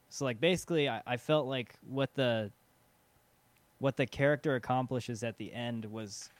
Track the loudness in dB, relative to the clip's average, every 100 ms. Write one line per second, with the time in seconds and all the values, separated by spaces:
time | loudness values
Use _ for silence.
0 | _ -4 -2 2 4 4 2 2 2 0
1 | -2 -2 2 2 2 -2 -4 -10 -6 -2
2 | 0 2 2 2 -2 -8 _ _ _ _
3 | _ _ _ _ _ _ _ -4 0 0
4 | 0 2 2 2 0 0 0 0 0 -4
5 | -4 -6 -6 -6 -10 -8 -6 -6 -6 -8
6 | -10 -12 -14 -20